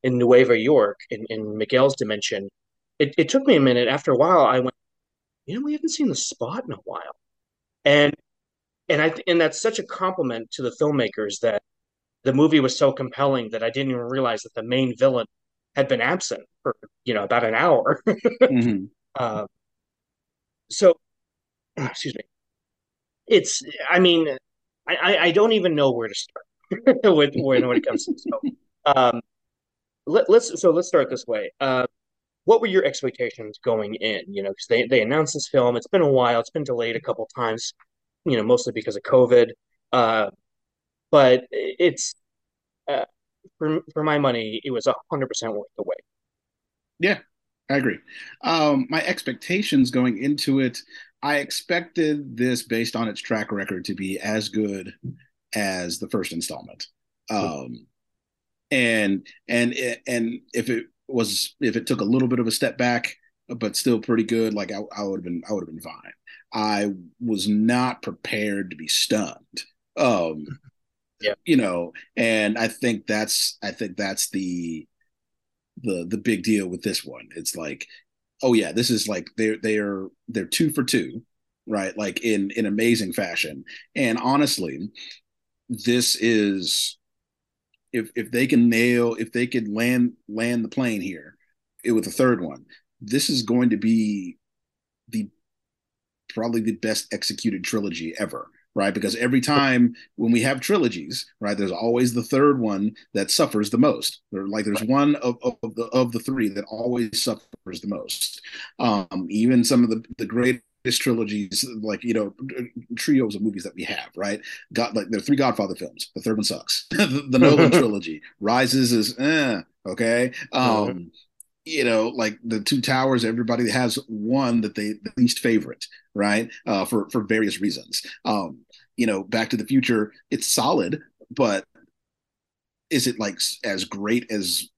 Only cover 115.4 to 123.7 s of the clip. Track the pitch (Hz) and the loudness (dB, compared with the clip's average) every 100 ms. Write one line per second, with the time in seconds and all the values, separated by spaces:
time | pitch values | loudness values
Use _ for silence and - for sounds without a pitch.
115.4 | 135 110 98 90 85 - - - 110 107 | 2 0 -4 -4 -10 -12 -12 -6 -4 -2
116.4 | 104 82 - - - - 202 135 143 127 | -2 -6 -4 -6 -4 0 0 0 0 6
117.4 | 135 151 160 170 120 104 85 78 - _ | 8 8 8 6 4 0 -6 -12 -14 _
118.4 | 104 120 127 131 123 117 110 123 139 160 | 0 2 2 2 4 2 0 0 2 2
119.4 | 139 101 - _ 98 90 113 120 123 - | 0 -2 -6 _ -12 -2 2 2 2 -2
120.4 | - - 127 110 104 - 170 _ _ _ | -4 2 4 4 0 -4 -12 _ _ _
121.4 | - _ - 156 120 110 117 - 110 104 | -20 _ -6 0 2 2 0 0 -4 -4
122.4 | 117 110 104 143 120 131 135 127 113 113 | -4 -4 0 -2 0 2 2 2 0 -2
123.4 | 113 120 117 | -2 0 0